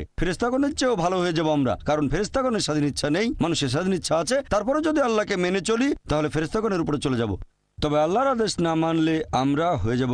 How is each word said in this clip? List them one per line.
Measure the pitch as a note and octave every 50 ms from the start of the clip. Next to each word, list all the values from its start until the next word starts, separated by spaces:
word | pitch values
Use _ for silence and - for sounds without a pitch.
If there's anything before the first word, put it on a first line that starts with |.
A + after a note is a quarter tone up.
| - - _
ফেরেশতাগণের | - D#3+ F3+ F3 - A#3 A#3+ B3+ C4 C#4+ C#4 -
চেয়েও | - C4+ B3+ A#3
ভালো | F3+ D#3+ F3+ F#3+ F#3
হয়ে | F3 F3+ E3
যাব | D#3+ E3 D#3
আমরা, | D3+ C#3+ C3+ A#2+ F#2 - -
কারণ | - D3+ D3+ D3 C3
ফেরেশতাগণের | D3+ F3+ G#3 - - C4+ B3+ B3+ A3+ G3 -
স্বাধীন | - D#3 D3+ D3
ইচ্ছা | C#3+ B2+ - - D3
নেই, | D3 F#3 A3+ A#3+ - -
মানুষের | C#3+ E3+ D#3+ - C#3+ B2+
স্বাধীন | A#2 D#3 F#3 F#3+ F#3+
ইচ্ছা | D#3+ - - D#3+
আছে। | E3 E3+ - B3+ C#4 C4+ -
তারপরে | F#3+ G#3 G3 A#3+ C#4 D#4
যদি | D#4 D#4 D4+ D4
আল্লাহকে | C#4 A#3+ A3 G#3+ G#3 - G3+
মেনে | F#3 F3+ F3 F#3 G3
চলি, | D#3+ G#3+ A3+ A3+ C4 C#4+ - - -
তাহলে | - C#3+ D#3 D3+ C#3+
ফেরেশতাগণের | - D#3 D#3+ - - A3 G#3+ A3+ G3 E3+ D3+
উপরে | D#3 D3 B2
চলে | - C#3 B2+ A#2
যাব। | A#2 G#2 F#2 - - - _ _ _ _ _
তবে | - - D3 D3 D3+
আল্লাহর | D#3 E3 F#3+ A#3+ C4+ C#4 C4
আদেশ | A3+ A3 F#3 - -
না | E3+ E3 D#3+
মানলে | D#3+ D#3+ E3 E3 E3 D#3+ D#3+ D#3+ D#3+ - - - B2
আমরা | C3 C#3 C#3+ D3 E3 F3 E3+
হয়ে | A2+ G2 A2 B2 B2
যাব | C3 B2